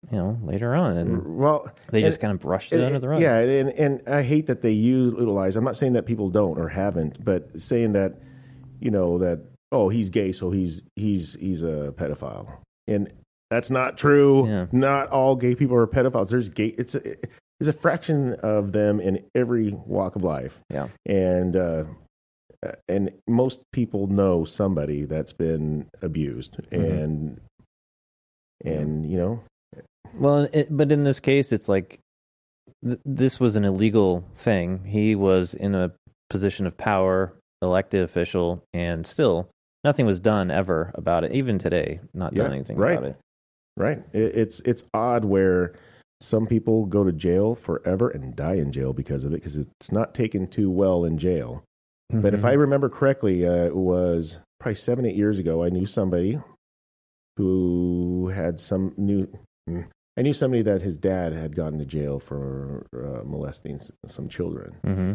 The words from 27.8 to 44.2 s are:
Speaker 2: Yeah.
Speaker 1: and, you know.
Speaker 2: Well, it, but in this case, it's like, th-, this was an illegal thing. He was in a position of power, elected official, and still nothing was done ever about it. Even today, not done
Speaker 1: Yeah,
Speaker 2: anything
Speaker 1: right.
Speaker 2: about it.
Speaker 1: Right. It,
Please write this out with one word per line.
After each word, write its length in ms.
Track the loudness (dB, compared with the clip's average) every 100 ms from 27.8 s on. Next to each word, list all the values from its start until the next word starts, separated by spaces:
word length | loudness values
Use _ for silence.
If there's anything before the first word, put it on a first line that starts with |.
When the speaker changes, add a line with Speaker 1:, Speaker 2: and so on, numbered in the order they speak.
| _ _ _ _ _ _ _ _
Speaker 2:
Yeah. 80 | -6
Speaker 1:
and, 380 | -4 -2 -4 -2
you 80 | -2
know. 220 | -2 -4 -10 _ _ -20 -20 _ -20
Speaker 2:
Well, 340 | -2 2 2 2
it, 180 | 0 0
but 160 | 2 4
in 140 | 4
this 160 | 2 0
case, 320 | 2 2 4
it's 160 | -2 2
like, 300 | 0 0 -14 _ _ _ _ _ _ _ _
th-, 180 | -6 -6
this 340 | -6 0 0 4
was 180 | 2 4
an 80 | 2
illegal 580 | 2 2 4 4 2 -4 -6
thing. 460 | 0 0 0 -4
He 300 | -4 0 2
was 380 | 4 4 4 2
in 200 | -4 -2
a 180 | 0 -2 -4 -20 _ _
position 360 | -2 -2 0 -6
of 100 | -4
power, 560 | -2 2 2 2 0 -6 _ _
elected 420 | 0 0 2 0
official, 640 | 0 -2 -2 0 -2 -4 _
and 340 | -6 -4 -4 -8
still 440 | 0 2 2 -2 _ _ _
nothing 220 | -2 2 2
was 120 | 2
done 320 | 2 2 2
ever 400 | 0 2 0 -2
about 300 | -4 0 0
it. 80 | 0
Even 260 | -2 -2 -2
today, 420 | 0 0 -2 -6 -12
not 200 | -8 -4
done 160 | -2 -2
Speaker 1:
Yeah, 60 | -4
Speaker 2:
anything 200 | -6 -2
Speaker 1:
right. 180 | 0 0
Speaker 2:
about 140 | -4
it. 60 | -10 _ _ _ _ _ -4
Speaker 1:
Right. 220 | -2 -4 -6
It, 200 | 0